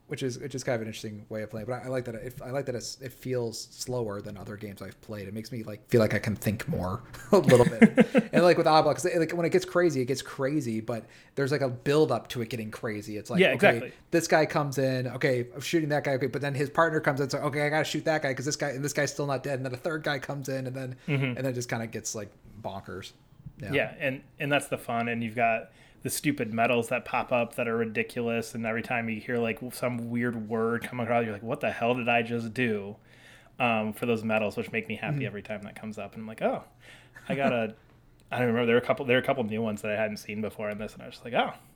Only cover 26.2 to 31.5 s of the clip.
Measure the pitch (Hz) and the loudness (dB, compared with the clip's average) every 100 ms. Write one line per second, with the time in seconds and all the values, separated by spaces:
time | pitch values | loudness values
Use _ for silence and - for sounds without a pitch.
26.2 | 151 143 110 113 120 120 113 123 - 127 | -2 -2 -2 2 4 2 2 -4 -2 -4
27.2 | 107 123 117 - 117 113 113 110 110 123 | 0 0 0 -2 -2 0 0 -2 -2 -2
28.2 | 117 117 110 117 113 113 113 123 113 110 | -2 -2 -4 -6 -4 -4 -2 -4 -2 -6
29.2 | 120 120 113 107 123 - 123 120 117 120 | -2 0 0 -2 -8 -4 -4 -4 -4 0
30.2 | 123 117 107 113 113 117 113 123 117 120 | 0 -2 -4 0 0 0 -4 -4 0 2
31.2 | 113 101 113 | 2 -4 -6